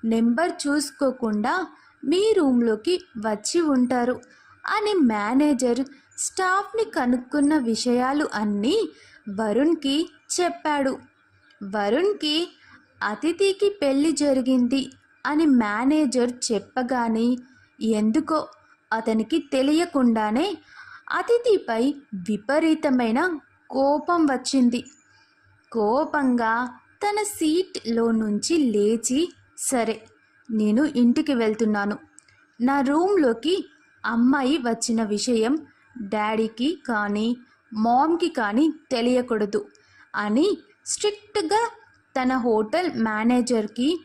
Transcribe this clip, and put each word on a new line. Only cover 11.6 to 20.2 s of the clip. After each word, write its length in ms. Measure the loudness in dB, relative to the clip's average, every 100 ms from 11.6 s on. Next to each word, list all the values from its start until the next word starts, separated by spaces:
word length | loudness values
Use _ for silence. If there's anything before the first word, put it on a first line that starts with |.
వరుణ్కి 760 | -8 -4 0 0 0 -2 -2 -2 -4 -10 -20 -20 _ _
అతిథికి 680 | -6 -2 -2 0 0 2 0
పెళ్లి 420 | 0 0 2 2
జరిగింది 680 | 2 2 2 2 2 2 0 -4 -12 _ _
అని 220 | -2 2 4
మేనేజర్ 800 | 4 4 0 2 2 2 2 0 -2
చెప్పగానే 840 | -4 -4 -4 -6 -2 -2 0 0 0 -2 -6 -20 _ _ -2
ఎందుకో 460 | 2 2 0 0 -4 -4 -12 _ _ _
అతనికి 460 | -6 -2 -2 0 -2 -2
తెలియకుండానే 960 | 0 2 2 0 2 2 2